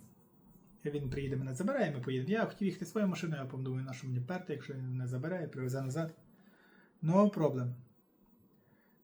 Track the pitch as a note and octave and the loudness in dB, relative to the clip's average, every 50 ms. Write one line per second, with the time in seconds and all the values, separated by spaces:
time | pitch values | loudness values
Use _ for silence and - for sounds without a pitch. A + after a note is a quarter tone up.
0 | - - - - - - _ - - - - - - - - - - D3+ C#3+ D3 | -18 -20 -20 -20 -20 -20 _ -20 -20 -20 -20 -20 -20 -20 -20 -6 -6 -4 -2 -2
1 | C#3 B2+ C#3 C#3+ C#3 C3 C3+ C3 C3 C3 B2+ C3 F#3 A3+ C#4 C4+ G3+ D#3 C#3+ C3 | -2 -2 -2 -2 -2 -2 -2 -2 -2 -2 -2 -2 0 0 2 2 2 0 0 -2
2 | B2 C#3 C3 B2+ C3 E3+ G#3 A#3 G#3 - - - G3+ F#3+ F#3 - F3+ - - A3 | -2 -2 -2 0 0 2 2 2 2 0 0 0 0 0 0 -2 -6 -4 0 2
3 | G#3 F#3+ E3+ - - E3 D#3 C#3 C3+ B2+ C3 C3 C3 C3 B2+ C3 C3 C3+ B2 - | 2 2 2 0 -2 -2 -2 -2 -4 -6 -4 -4 -4 -2 -2 -2 -4 -4 -6 -8
4 | - C3 B2+ B2 - - F3+ F3+ F3+ - D3 B2+ - - C#3 C3 C3 B2+ B2+ B2+ | -4 -2 -2 -2 0 -2 -4 -4 -4 -4 -6 -6 -6 -8 -8 -6 -4 -4 -4 -2
5 | B2+ B2 B2+ B2 B2+ E3 F#3 F3+ D#3+ D3+ - C3+ B2+ B2+ B2+ C3+ C3+ C3 C3 D#3+ | -2 -2 -2 -2 -2 -2 -2 -2 -4 -4 -4 -4 -2 -2 0 -2 -2 -2 -2 -2
6 | E3 E3 - - - - - - - - - _ - - - - - _ _ _ | -2 -4 -4 -10 -20 -20 -20 -20 -20 -20 -20 _ -20 -20 -20 -20 -20 _ _ _
7 | - D#3 F3 G3 G#3 G3+ - - D#3 C#3 C3 B2+ B2 B2 - - - - - _ | 0 6 8 8 8 8 6 6 4 4 4 4 0 0 -2 -4 -10 -18 -20 _
8 | _ _ _ _ - _ _ _ - _ _ _ _ _ _ _ _ _ _ _ | _ _ _ _ -20 _ _ _ -20 _ _ _ _ _ _ _ _ _ _ _